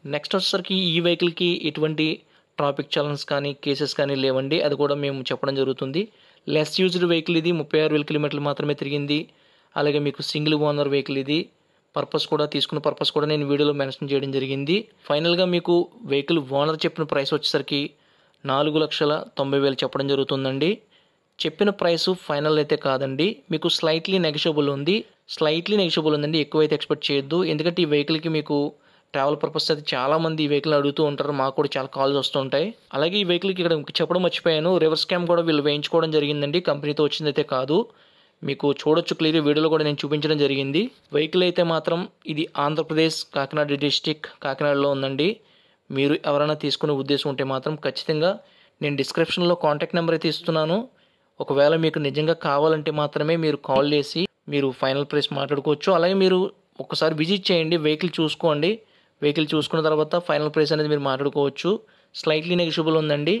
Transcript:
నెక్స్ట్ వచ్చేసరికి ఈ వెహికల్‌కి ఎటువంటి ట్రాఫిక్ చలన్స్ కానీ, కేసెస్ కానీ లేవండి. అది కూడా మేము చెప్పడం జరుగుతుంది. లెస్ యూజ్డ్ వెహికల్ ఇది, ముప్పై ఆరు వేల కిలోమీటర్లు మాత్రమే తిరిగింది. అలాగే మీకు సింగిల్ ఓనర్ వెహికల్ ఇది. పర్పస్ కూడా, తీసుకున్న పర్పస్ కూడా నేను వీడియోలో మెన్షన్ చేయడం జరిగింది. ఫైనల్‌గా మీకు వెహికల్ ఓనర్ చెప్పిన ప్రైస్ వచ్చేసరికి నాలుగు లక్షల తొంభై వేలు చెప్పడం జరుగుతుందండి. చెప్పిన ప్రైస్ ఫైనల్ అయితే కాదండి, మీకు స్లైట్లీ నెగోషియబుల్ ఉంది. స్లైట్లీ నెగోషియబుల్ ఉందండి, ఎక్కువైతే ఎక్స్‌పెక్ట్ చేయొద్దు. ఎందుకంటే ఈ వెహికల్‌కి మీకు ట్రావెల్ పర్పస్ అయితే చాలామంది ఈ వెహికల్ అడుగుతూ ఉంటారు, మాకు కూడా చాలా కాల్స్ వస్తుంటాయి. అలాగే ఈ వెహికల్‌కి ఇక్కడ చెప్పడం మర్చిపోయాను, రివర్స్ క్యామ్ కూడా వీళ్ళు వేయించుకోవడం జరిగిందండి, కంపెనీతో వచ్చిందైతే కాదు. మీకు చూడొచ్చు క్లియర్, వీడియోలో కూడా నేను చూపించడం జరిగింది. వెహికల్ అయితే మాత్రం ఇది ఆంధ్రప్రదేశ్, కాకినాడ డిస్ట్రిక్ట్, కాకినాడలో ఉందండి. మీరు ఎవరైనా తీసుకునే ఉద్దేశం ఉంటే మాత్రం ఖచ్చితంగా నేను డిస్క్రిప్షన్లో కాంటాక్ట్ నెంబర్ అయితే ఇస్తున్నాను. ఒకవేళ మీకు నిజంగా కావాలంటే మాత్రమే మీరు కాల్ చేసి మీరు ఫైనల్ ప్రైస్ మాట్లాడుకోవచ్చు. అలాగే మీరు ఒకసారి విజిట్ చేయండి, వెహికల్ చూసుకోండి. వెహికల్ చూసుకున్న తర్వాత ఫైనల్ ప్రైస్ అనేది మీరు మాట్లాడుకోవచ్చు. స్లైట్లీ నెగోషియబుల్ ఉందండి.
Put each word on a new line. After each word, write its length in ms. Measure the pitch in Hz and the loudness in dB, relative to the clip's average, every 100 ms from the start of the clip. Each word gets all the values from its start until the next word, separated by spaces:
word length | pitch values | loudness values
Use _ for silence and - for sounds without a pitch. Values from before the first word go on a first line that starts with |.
| 147 | -6
నెక్స్ట్ 220 | 147 - 196 | -8 -2 -2
వచ్చేసరికి 400 | 180 202 180 190 185 | 0 -4 -2 0 2
ఈ 40 | 165 170 | 2 2
వెహికల్‌కి 420 | 170 175 165 175 175 160 | 2 0 0 0 0 -2
ఎటువంటి 360 | 151 156 156 156 - _ _ _ - | -2 -2 0 -2 -2 _ _ _ -4
ట్రాఫిక్ 340 | 143 139 139 | -2 -2 -4
చలన్స్ 300 | 165 147 143 - | -2 -2 -4 -4
కానీ, 200 | 143 143 135 | -4 -4 -6
కేసెస్ 300 | 147 139 147 - | -2 -2 -2 -2
కానీ 160 | 139 139 | -2 0
లేవండి. 340 | 131 131 135 160 151 | 0 0 0 0 0
అది 100 | 139 | 0
కూడా 120 | 143 143 | 0 0
మేము 180 | 143 135 127 | -2 -4 -6
చెప్పడం 240 | 131 139 139 | -4 -2 0
జరుగుతుంది. 420 | 135 131 135 147 220 _ _ _ - | 0 -2 -4 -4 -6 _ _ _ -2
లెస్ 280 | 147 151 - | 0 0 2
యూజ్డ్ 260 | 185 175 175 | 0 2 2
వెహికల్ 260 | 165 160 165 | 2 2 0
ఇది, 120 | 160 170 | 2 -2
ముప్పై 180 | 147 131 | 0 2
ఆరు 80 | 156 | 2
వేల 120 | 151 147 | 2 0
కిలోమీటర్లు 340 | 147 147 147 143 | -2 -2 -2 -4
మాత్రమే 240 | 143 147 143 | -2 -2 -2
తిరిగింది. 360 | 139 147 143 147 - _ _ _ _ | -4 -4 -2 -2 -4 _ _ _ _
అలాగే 260 | - 147 147 147 | -2 0 2 -2
మీకు 160 | 135 151 | -4 -6
సింగిల్ 260 | 151 151 151 147 | -2 0 2 2
ఓనర్ 240 | 147 143 | 0 0
వెహికల్ 260 | 139 135 135 | 0 -2 -4
ఇది. 160 | 135 151 202 _ _ _ _ | -2 -2 -4 _ _ _ _
పర్పస్ 320 | - 139 156 - | -6 -2 -2 -2
కూడా, 120 | 151 147 | 0 0
తీసుకున్న 260 | 147 135 151 147 | -2 -2 -2 -2
పర్పస్ 260 | 143 143 - | -2 -2 0
కూడా 100 | 151 | 0
నేను 120 | 151 143 | 0 0
వీడియోలో 240 | 143 147 143 | 2 2 0
మెన్షన్ 280 | 135 127 143 | -4 -6 -2
చేయడం 200 | 139 139 135 | -2 0 -2
జరిగింది. 380 | 131 135 143 190 226 _ - | -2 -4 0 -2 -2 _ -2
ఫైనల్‌గా 380 | 147 165 175 185 | 0 2 2 2
మీకు 200 | 175 175 175 175 - - | 2 4 2 2 -8 -2
వెహికల్ 300 | 139 139 170 131 139 | -2 2 0 0 0
ఓనర్ 200 | 151 156 | 0 0
చెప్పిన 220 | 165 156 151 | -2 -2 -2
ప్రైస్ 200 | 147 135 151 | -2 0 -2
వచ్చేసరికి 460 | - 151 135 143 147 _ _ _ _ _ | 0 -2 -2 -4 -4 _ _ _ _ _
నాలుగు 340 | 139 135 151 151 | -2 0 2 2
లక్షల 280 | 151 - 151 151 - - | 0 0 0 0 -6 -6
తొంభై 200 | 139 139 | 0 2
వేలు 140 | 139 131 | 2 0
చెప్పడం 240 | 131 135 139 | -4 -4 -2
జరుగుతుందండి. 580 | 139 135 135 135 135 156 226 _ _ _ _ _ - | 0 0 -2 -2 0 0 -2 _ _ _ _ _ -8
చెప్పిన 320 | 160 156 202 202 | -8 0 0 2
ప్రైస్ 280 | 175 170 175 180 - | 0 2 0 -2 -2
ఫైనల్ 320 | 147 151 151 | -2 2 2
అయితే 140 | 147 147 139 | 2 0 0
కాదండి, 380 | 131 135 135 180 226 _ | -2 -2 0 -2 -2 _
మీకు 160 | 160 170 - | -2 -2 0
స్లైట్లీ 420 | 165 160 165 190 | 0 0 0 0
నెగోషియబుల్ 440 | 160 151 170 151 143 | 0 0 0 2 0
ఉంది. 220 | 139 143 214 - _ _ | 0 0 -2 -2 _ _
స్లైట్లీ 420 | - 151 160 170 208 | -2 0 0 0 0
నెగోషియబుల్ 340 | 180 170 156 151 | 2 0 0 0
ఉందండి, 220 | 147 160 | 0 0
ఎక్కువైతే 300 | 143 156 151 147 | 0 2 2 0
ఎక్స్‌పెక్ట్ 280 | - 147 - | -2 -4 0
చేయొద్దు. 300 | 139 139 165 175 | -2 0 -2 0
ఎందుకంటే 280 | 156 160 170 | 0 -2 0
ఈ 20 | 160 | 2
వెహికల్‌కి 380 | 147 143 160 165 156 | 2 2 -2 0 -4
మీకు 200 | 147 147 147 - _ _ _ | 0 -2 -2 -6 _ _ _
ట్రావెల్ 240 | 143 139 147 | -2 0 0
పర్పస్ 240 | - 151 - | -2 -2 -2
అయితే 120 | 156 151 | -2 -2
చాలామంది 460 | 135 131 156 165 156 | -2 0 2 0 0
ఈ 40 | 147 | 0
వెహికల్ 240 | 143 151 147 | 0 2 2
అడుగుతూ 240 | 143 143 151 | 2 0 0
ఉంటారు, 220 | 143 143 143 | 0 -4 0
మాకు 140 | 131 135 | 0 0
కూడా 120 | 143 139 | -2 -2
చాలా 140 | 131 139 | -6 0
కాల్స్ 220 | 135 143 | 2 2
వస్తుంటాయి. 480 | 131 143 135 139 185 226 _ 139 | 0 -2 0 0 -2 -6 _ -2
అలాగే 200 | 160 202 | 0 0
ఈ 20 | 190 | 0
వెహికల్‌కి 300 | 175 190 185 | 0 0 -2
ఇక్కడ 120 | 170 160 139 - | 0 0 -2 -4
చెప్పడం 240 | 156 175 175 | 0 2 2
మర్చిపోయాను, 440 | - 170 156 165 180 | 0 0 2 2 4
రివర్స్ 220 | 160 160 - | 4 2 -2
క్యామ్ 160 | 180 170 | -2 2
కూడా 100 | 170 165 | 2 2
వీళ్ళు 140 | 151 147 | 2 2
వేయించుకోవడం 440 | 147 147 165 160 156 | 0 0 0 2 2
జరిగిందండి, 440 | 147 147 143 160 185 | 0 -2 0 -2 0
కంపెనీతో 320 | 143 147 147 147 | -2 -2 0 0
వచ్చిందైతే 360 | - 151 143 143 | 0 -2 -2 0
కాదు. 240 | 131 131 165 240 - _ _ _ _ | -2 2 0 0 -10 _ _ _ _
మీకు 240 | 139 135 143 139 | -8 -2 0 0
చూడొచ్చు 340 | 151 160 165 160 | 2 2 2 0
క్లియర్, 240 | 160 160 147 | 2 2 2
వీడియోలో 200 | 147 156 | 2 2
కూడా 100 | 156 151 | 2 0
నేను 100 | 147 | -2
చూపించడం 360 | 143 151 151 151 | -2 -2 0 2
జరిగింది. 360 | 139 139 139 147 240 - _ 147 | 2 0 0 -2 -2 -6 _ -2
వెహికల్ 280 | 156 180 180 | 0 2 2
అయితే 140 | 175 170 | 2 2
మాత్రం 260 | 160 160 165 185 _ - | 0 0 -4 -4 _ -8
ఇది 120 | 151 165 - | -6 -4 -2
ఆంధ్రప్రదేశ్, 540 | 143 156 156 156 160 156 - - | -2 0 -2 2 2 0 -6 -4
కాకినాడ 420 | 135 151 147 143 143 | -4 -2 -2 0 0
డిస్ట్రిక్ట్, 400 | - - 151 - - | -2 -4 -6 -8 -8
కాకినాడలో 460 | 143 135 147 139 139 139 | -8 -2 0 2 2 0
ఉందండి. 320 | 135 135 165 220 _ _ _ _ _ | -2 0 -2 -2 _ _ _ _ _
మీరు 240 | 135 143 156 156 | 0 2 2 0
ఎవరైనా 260 | 143 151 151 | 0 0 0
తీసుకునే 280 | 147 - 151 143 | -2 -2 -2 -2
ఉద్దేశం 260 | 135 143 151 | 0 0 0
ఉంటే 120 | 135 135 | -4 -2
మాత్రం 200 | 131 139 151 143 | -2 -4 -4 -4
ఖచ్చితంగా 460 | - - 156 170 220 - _ _ _ | -6 -4 0 0 -2 -10 _ _ _
నేను 160 | 147 139 | -4 -2
డిస్క్రిప్షన్లో 540 | 139 - 165 - 175 175 | -2 0 -2 2 2 2
కాంటాక్ట్ 320 | 156 147 170 175 | 2 0 -2 -2
నెంబర్ 180 | 165 165 | 0 0
అయితే 120 | 160 | 0
ఇస్తున్నాను. 420 | 151 - 160 156 190 247 _ _ _ _ _ | -4 -2 0 0 0 -4 _ _ _ _ _
ఒకవేళ 320 | - 139 143 165 | -2 4 4 4
మీకు 140 | 160 156 147 | 2 0 -2
నిజంగా 280 | 147 156 160 160 | 0 0 0 0
కావాలంటే 420 | 143 156 156 151 151 | 2 2 2 -2 -2
మాత్రమే 360 | 147 151 151 165 | -2 -2 0 0
మీరు 140 | 160 143 - | 0 -2 0
కాల్ 200 | 135 143 | 2 2
చేసి 260 | 147 143 165 190 _ - | 0 0 -4 -6 _ -4
మీరు 160 | 143 135 127 | -2 -2 0
ఫైనల్ 260 | 135 135 143 | -2 0 0
ప్రైస్ 180 | 147 - 143 | -2 -2 -4
మాట్లాడుకోవచ్చు. 500 | 139 143 147 147 - 180 | -2 -2 0 0 2 4
అలాగే 200 | 180 196 | 4 4
మీరు 160 | 190 185 190 - _ _ | 4 4 0 -6 _ _
ఒకసారి 320 | - 160 160 160 | -8 0 0 0
విజిట్ 240 | 165 202 185 | 0 0 2
చేయండి, 280 | 175 160 170 | 2 2 2
వెహికల్ 280 | 151 151 185 - | 2 0 -2 0
చూసుకోండి. 520 | 156 - 170 147 165 220 _ _ _ _ | -2 0 0 2 0 -2 _ _ _ _
వెహికల్ 260 | 147 147 151 | 0 0 0
చూసుకున్న 280 | 156 143 165 156 | 0 0 0 2
తర్వాత 280 | 156 156 175 170 | 2 2 0 0
ఫైనల్ 240 | 147 151 | 0 2
ప్రైస్ 180 | 156 151 | 2 2
అనేది 160 | 156 151 | 2 2
మీరు 120 | 147 139 | 0 0
మాట్లాడుకోవచ్చు. 600 | 131 143 143 139 135 170 220 - _ _ | 0 0 0 -2 0 -2 -2 -4 _ _
స్లైట్లీ 400 | - - 156 165 175 | -6 0 0 0 0
నెగోషియబుల్ 360 | 170 156 160 160 | 0 0 2 2
ఉందండి. 340 | 151 147 147 220 | 2 0 0 -2